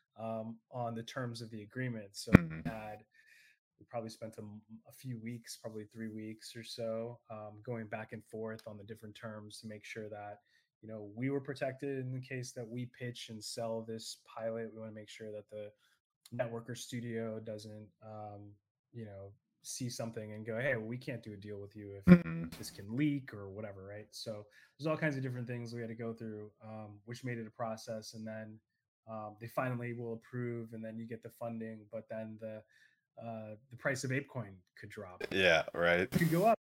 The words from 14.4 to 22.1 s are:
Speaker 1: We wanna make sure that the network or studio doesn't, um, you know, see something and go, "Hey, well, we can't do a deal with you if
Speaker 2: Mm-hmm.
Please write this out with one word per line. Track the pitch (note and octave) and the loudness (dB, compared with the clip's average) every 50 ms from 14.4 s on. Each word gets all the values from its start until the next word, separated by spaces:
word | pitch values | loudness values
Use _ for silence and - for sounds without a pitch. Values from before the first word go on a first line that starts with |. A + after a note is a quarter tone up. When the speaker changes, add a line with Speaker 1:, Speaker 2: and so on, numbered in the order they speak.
| A2+ A2+ A2+ A#2 A2+ G#2+ | -2 0 0 0 -2 -4
Speaker 1:
We | A2 A2 | -6 -8
wanna | A2 A2 | -8 -8
make | A2 G#2+ G#2+ - | -8 -10 -12 -12
sure | - - A2 G#2+ | -12 -10 -8 -6
that | G#2+ G#2 - - | -6 -8 -8 -8
the | G#2+ G#2+ G#2 G#2+ - _ _ _ _ _ _ _ _ _ _ - | -8 -8 -8 -8 -10 _ _ _ _ _ _ _ _ _ _ -10
network | A#2+ B2 B2 A#2 A#2 A#2 A2+ - | -2 -2 0 0 0 -4 -4 -6
or | A#2+ | -8
studio | - - - C3 A#2+ A#2+ A#2+ A2+ A2+ A2+ A2 A2 A2 | -8 -6 -6 -4 -4 -2 -2 -2 0 0 -2 -2 -4
doesn't, | A2 A2+ G#2+ G#2 A2 A2 G#2+ G#2+ G#2+ G2+ _ _ | -4 -6 -6 -6 -6 -10 -12 -12 -14 -16 _ _
um, | A2 G#2+ G#2+ G#2+ G#2+ G#2 G#2 G2+ G2+ G#2 G2 _ _ _ _ _ _ _ | -14 -12 -10 -8 -8 -8 -10 -10 -12 -14 -16 _ _ _ _ _ _ _
you | - A#2+ A2 | -10 -8 -8
know, | G#2 G2 G2 G2 G2 G#2 _ _ _ _ _ | -8 -8 -10 -10 -10 -12 _ _ _ _ _
see | - - - - C3 A#2+ | -8 -8 -4 -2 -2 -2
something | - - A#2 A2+ A2+ A2+ G#2+ G#2+ | -2 -2 -4 -2 -2 -4 -6 -6
and | G#2+ G#2+ A2 | -6 -6 -4
go, | A2+ A2 A2+ | -2 0 2
"Hey, | C3 C#3+ B2+ | 4 4 2
well, | A2+ G#2+ | 2 0
we | A2 B2 | -2 -4
can't | B2+ - D3 B2 A2 | -4 -4 -4 -6 -4
do | - G#2+ | -6 -8
a | G#2 | -10
deal | G2 G2+ G#2 G#2 G2+ | -8 -8 -8 -8 -8
with | G2+ G2+ - | -8 -10 -10
you | G#2+ G#2 G2+ G2 | -10 -10 -8 -6
if | G2 - | 6 12
Speaker 2:
Mm-hmm. | F3 | 12